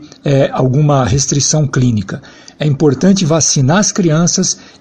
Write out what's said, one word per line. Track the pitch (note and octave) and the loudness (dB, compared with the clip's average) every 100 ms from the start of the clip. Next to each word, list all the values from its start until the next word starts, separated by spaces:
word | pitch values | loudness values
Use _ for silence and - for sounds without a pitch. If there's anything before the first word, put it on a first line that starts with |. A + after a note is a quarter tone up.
| - - | -6 -8
é, | C#3+ C3+ C#3+ | -2 0 0
alguma | - C3 C3+ D3+ C#3 | 0 0 2 2 2
restrição | B2 C#3 - C#3+ - D#3 C#3 | 0 -2 -2 -2 0 0 0
clínica. | C3+ B2 G#2+ - - - - - - | 0 0 0 -4 -12 -16 -20 -18 -6
É | D3+ | -4
importante | C#3 D3+ B2 F#3 G3 | 0 0 2 2 2
vacinar | D3 D#3+ - D3 C3 F#3 | 0 0 0 0 2 2
as | - | 0
crianças, | - F3 D#3 E3+ - F3+ - - - | 0 0 0 0 -2 -4 -6 -14 -6